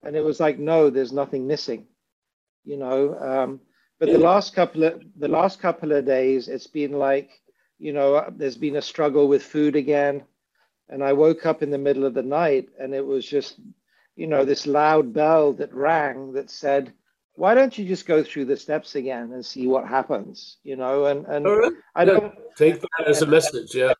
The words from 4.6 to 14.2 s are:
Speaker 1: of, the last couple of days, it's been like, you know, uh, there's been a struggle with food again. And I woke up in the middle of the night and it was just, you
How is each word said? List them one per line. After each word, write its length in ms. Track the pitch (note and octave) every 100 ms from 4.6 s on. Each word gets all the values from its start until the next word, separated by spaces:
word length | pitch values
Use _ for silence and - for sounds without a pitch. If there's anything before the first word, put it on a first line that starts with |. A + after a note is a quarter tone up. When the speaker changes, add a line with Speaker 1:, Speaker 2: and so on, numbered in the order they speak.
| E3+ D#3+
Speaker 1:
of, 180 | D#3+ E3 - -
the 120 | D3
last 320 | D#3+ F#3+ -
couple 320 | F#3 E3 D#3
of 120 | D3
days, 440 | C3 C3 C3 C3+ A#2
it's 180 | C3 -
been 260 | D#3 C#3+
like, 380 | C#3+ C3+ C#3 C#3 _ _ _ _ _
you 140 | D#3
know, 220 | C#3+ C#3 C#3+
uh, 140 | D3+ -
there's 220 | C#3+ A#2
been 180 | D3 C#3+
a 60 |
struggle 440 | C#3 - D3+ C#3 C#3+
with 160 | C#3
food 320 | - D3+ D3+
again. 500 | C#3+ C3+ D3 C#3+ C#3+ C#3 _ _ _ _ _ _
And 120 | C#3
I 100 | C#3
woke 340 | C#3 D#3 E3 E3
up 160 | D#3+
in 80 | D3
the 80 | C#3+
middle 260 | C#3 C3+
of 100 | C3+
the 80 | B2
night 460 | B2+ D3 E3+ C3+ B2+ _
and 160 | C3
it 100 | C3+
was 220 | C#3 C3+ A2+
just, 340 | C#3+ C3 - - - _ _ _
you 100 | -